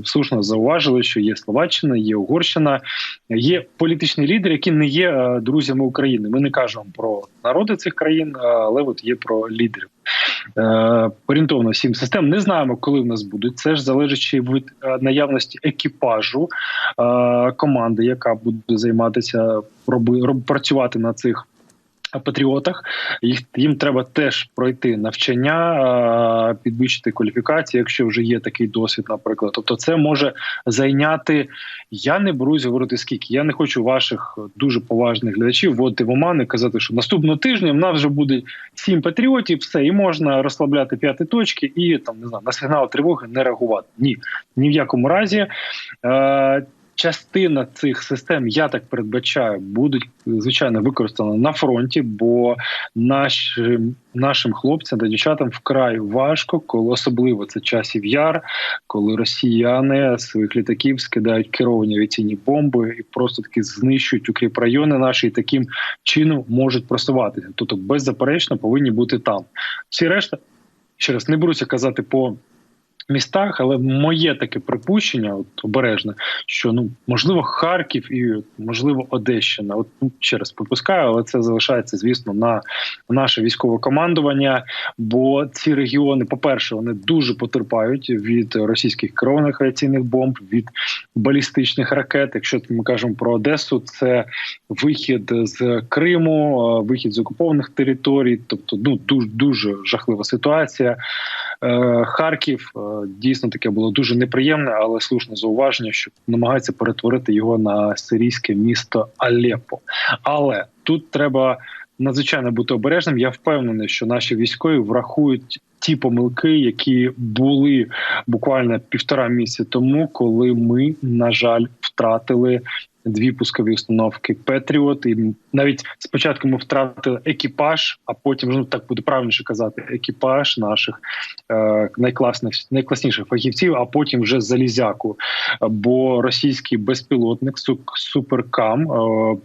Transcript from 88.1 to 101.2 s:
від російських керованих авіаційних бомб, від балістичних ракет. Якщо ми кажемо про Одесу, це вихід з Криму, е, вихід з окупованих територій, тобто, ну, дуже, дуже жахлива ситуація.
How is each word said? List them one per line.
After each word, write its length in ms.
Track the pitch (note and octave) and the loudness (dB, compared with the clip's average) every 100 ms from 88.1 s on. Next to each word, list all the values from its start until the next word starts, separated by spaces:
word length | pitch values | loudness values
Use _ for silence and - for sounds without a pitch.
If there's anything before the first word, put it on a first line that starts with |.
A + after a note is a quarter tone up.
від 460 | A2+ G#2+ A#2 A2 A2 | -4 0 0 0 0
російських 580 | G#2+ A2+ A#2+ - - | 0 0 0 -2 -4
керованих 460 | - C3 D3 D3 C#3 | 0 2 2 2 2
авіаційних 420 | C3+ C3 C#3+ C3+ | 0 0 0 2
бомб, 360 | B2 C3 C3 B2 F#2+ | 2 2 0 -2 -2
від 160 | A2+ A2+ - - - - | -2 -2 -8 -8 -8 -6
балістичних 800 | - A#2 C#3 C3 - B2+ - B2 | 0 2 2 2 0 0 0 0
ракет. 380 | C#3 B2+ C#3+ C#3 | -2 0 0 0
Якщо 260 | A2+ - B2 - | -2 -2 -4 -2
ми 120 | A#2 | -2
кажемо 320 | A2 B2 A#2+ | 0 0 0
про 180 | B2 A#2 | 0 0
Одесу, 500 | A#2 B2 D3+ - B2+ | 2 2 0 0 -4
це 400 | - - B2+ B2 A2+ - - - - | -4 -2 2 2 0 -8 -10 -12 -10
вихід 640 | G#2 D3 D3 - B2+ F#2+ | -2 0 0 0 -2 0
з 500 | A#2 A2 - B2 A#2 A#2 | 0 0 0 0 0 -2
Криму, 760 | C#3+ E3+ F3 D#3+ D#3 D3 C3 A#2 A2+ | 0 2 4 4 2 2 2 2 2
е, 80 | G#2+ | 2
вихід 240 | B2+ A#2 | 0 0
з 60 | G#2+ | -2
окупованих 520 | A2 - E3+ D3 B2 | -2 0 2 2 0
територій, 720 | - C3+ C3 C#3 C#3 B2+ A#2+ - | -2 0 0 2 2 2 0 -4
тобто, 300 | D3 - G#2 | -8 -6 -2
ну, 120 | C3 A#2+ | 0 0
дуже, 320 | - C#3 A2 | 0 0 0
дуже 460 | A2 C#3+ A#2 G#2 G2 | 0 2 2 -2 -4
жахлива 400 | F#2+ A2 - G#2+ | -4 -4 -2 -2
ситуація. 720 | G2+ A#2+ D3 D#3 D3 - B2 A#2+ - - | -2 -2 2 2 0 0 0 0 -6 -8